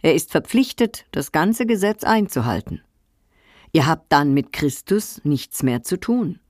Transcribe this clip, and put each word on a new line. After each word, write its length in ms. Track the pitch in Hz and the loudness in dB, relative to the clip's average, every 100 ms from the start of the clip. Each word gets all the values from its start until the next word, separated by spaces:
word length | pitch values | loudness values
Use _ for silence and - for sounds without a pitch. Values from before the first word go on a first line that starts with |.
Er 120 | 160 | 4
ist 180 | 151 - | 2 0
verpflichtet, 720 | 156 - 233 254 - 233 - _ | -4 0 0 0 0 -2 -2 _
das 200 | - 139 | -8 -2
ganze 340 | 156 180 226 233 | 0 0 0 0
Gesetz 380 | 220 202 214 | 2 0 0
einzuhalten. 760 | - 220 196 - 117 98 - 82 _ _ _ _ _ _ _ _ _ | 2 2 2 -2 -2 -2 -6 -14 _ _ _ _ _ _ _ _ _
Ihr 160 | 160 143 | 2 2
habt 240 | 160 _ | 0 _
dann 220 | 147 143 | 2 4
mit 180 | 139 135 | 2 0
Christus 720 | - 147 - - 202 - - | -2 -4 -4 -2 -2 -2 -6
nichts 400 | 147 139 - - | -2 -2 -4 -4
mehr 200 | 135 120 | -2 -2
zu 140 | - 180 | -4 -6
tun. 420 | - 247 190 175 _ | -2 -2 -2 -8 _